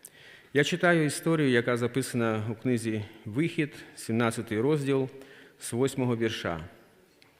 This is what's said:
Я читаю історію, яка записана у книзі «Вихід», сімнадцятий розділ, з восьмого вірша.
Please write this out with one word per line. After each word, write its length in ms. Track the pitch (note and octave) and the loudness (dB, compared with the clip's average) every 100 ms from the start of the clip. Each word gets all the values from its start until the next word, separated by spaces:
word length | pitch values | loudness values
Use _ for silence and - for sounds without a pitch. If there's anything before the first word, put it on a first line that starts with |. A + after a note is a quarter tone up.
| - - - - - | -20 -20 -20 -20 -4
Я 100 | C3+ | 0
читаю 400 | D3 E3+ F3+ E3+ | 2 2 4 4
історію, 460 | D3+ - E3 E3 C#3 | 2 0 0 2 4
яка 260 | A#2+ A#2+ A#2+ | 4 4 0
записана 680 | A#2+ B2+ B2+ B2 A#2 A2 G#2+ | 0 -2 -2 0 0 0 -2
у 40 | |
книзі 480 | A2 B2+ A#2+ A2+ A2 G2+ - | -4 0 0 0 -4 -4 -12
«Вихід», 500 | - G#2 E3 E3 D3 - - - | -8 -4 -2 -2 -4 -6 -18 -12
сімнадцятий 640 | - A2+ A#2 A2+ - G#2+ | -2 2 2 0 -2 0
розділ, 480 | B2+ D#3 C#3 C3+ C3 - - - - - | 2 0 0 0 -2 -8 -20 -20 -20 -16
з 120 | - | -6
восьмого 440 | A#2 C3+ - B2 A#2 | -2 -2 0 -2 0
вірша. 440 | A2+ A2 G2 E2 E2 - - _ _ _ _ | -2 -2 -6 -6 -8 -18 -20 _ _ _ _